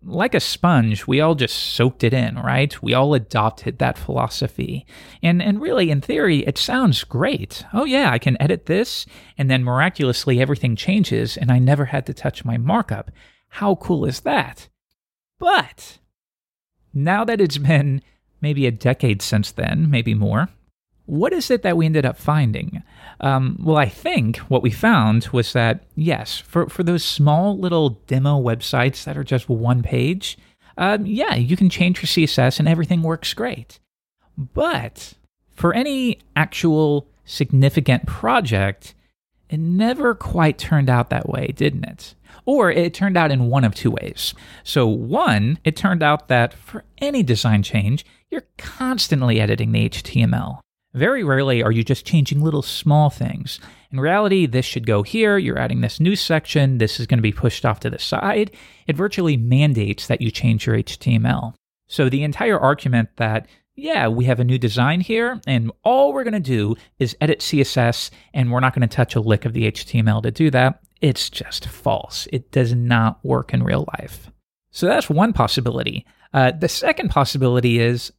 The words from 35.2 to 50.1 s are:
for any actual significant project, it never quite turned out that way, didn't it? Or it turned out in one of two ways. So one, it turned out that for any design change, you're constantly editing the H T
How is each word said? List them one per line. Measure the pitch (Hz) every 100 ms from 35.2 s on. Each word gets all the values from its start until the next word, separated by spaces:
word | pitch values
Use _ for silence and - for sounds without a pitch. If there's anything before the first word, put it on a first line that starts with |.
| _ _ _
for | - 170
any | 208 294 269 247 - _ 147
actual | 156 - 165 151 151 147 - _
significant | - - 135 135 139 160 135 127
project, | - - 220 247 131 101 98 - - - _ _ _ _ _
it | 156
never | 165 180 226 262 247
quite | - - 175 156 -
turned | - 151 131
out | 120 120
that | 127 -
way, | - 120 135
didn't | - -
it? | - - - - _ -
Or | - 277 185
it | 165 170
turned | - 190 175
out | 156
in | 131 120
one | 135
of | 113
two | - 117
ways. | - - - - - - -
So | - 147 113
one, | 110 117 240 339 107 113 160
it | 160
turned | - 196 175
out | 147 147 -
that | 123 120
for | - - 226 - -
any | 285 269
design | 131 110 117 107
change, | - 107 98 143 - _ _
you're | 285 - -
constantly | - - 254 254 - 151 120 110
editing | 107 110 110
the | 110
H | 113 -
T | -